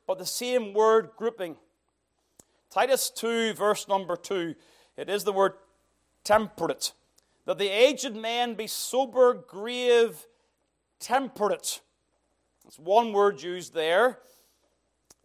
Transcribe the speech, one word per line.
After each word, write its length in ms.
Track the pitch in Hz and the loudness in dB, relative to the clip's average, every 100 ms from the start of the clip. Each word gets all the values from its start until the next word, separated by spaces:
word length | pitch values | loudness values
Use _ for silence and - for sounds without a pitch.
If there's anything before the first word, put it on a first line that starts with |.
| - | -8
but 100 | 185 | -8
the 80 | 180 | -6
same 480 | - 247 247 214 | -6 -2 -2 -2
word 380 | 202 220 220 180 - | 2 4 4 2 -6
grouping. 400 | 226 226 180 151 _ _ _ _ _ _ _ _ _ _ _ | -8 -6 -10 -12 _ _ _ _ _ _ _ _ _ _ _
Titus 420 | 185 254 262 - | -2 0 0 -2
two, 420 | - 226 233 226 | -6 -4 -2 -2
verse 340 | 175 208 202 - | 0 0 0 -2
number 300 | 196 180 175 | -4 -2 -8
two, 380 | - 196 170 - _ _ _ - | -6 -6 -6 -8 _ _ _ -12
it 120 | 147 | -6
is 140 | 202 | -4
the 80 | 208 | -2
word 220 | 190 190 - _ _ _ _ _ _ - | 2 2 0 _ _ _ _ _ _ 0
temperate. 680 | 214 208 - 160 135 - - _ _ _ _ - | 2 0 -4 -4 -4 -6 -10 _ _ _ _ -6
"That 140 | 185 | -4
the 100 | 202 | -2
aged 460 | 202 262 247 269 220 | 4 4 4 -6 -8
man 400 | 220 240 240 220 | -6 -2 -4 -4
be 120 | 214 | -8
sober, 680 | - - 247 262 254 247 208 | -8 -4 -2 0 4 4 4
grave, 880 | - 180 226 247 247 240 233 165 - _ _ _ _ _ _ _ | -6 -12 -8 -4 2 4 4 -2 -20 _ _ _ _ _ _ _
temperate." 840 | - 269 254 - 202 180 - - _ _ _ _ _ _ _ _ | -4 -2 -2 -2 -2 -2 -6 -10 _ _ _ _ _ _ _ _
That's 160 | 123 - | _ -12
one 340 | 160 214 233 | 0 2 2
word 280 | 202 202 156 | 2 2 2
used 320 | 175 180 170 | -8 -10 -8
there. 460 | 160 156 180 247 - _ _ _ _ _ _ _ _ _ _ | -4 2 4 4 0 _ _ _ _ _ _ _ _ _ _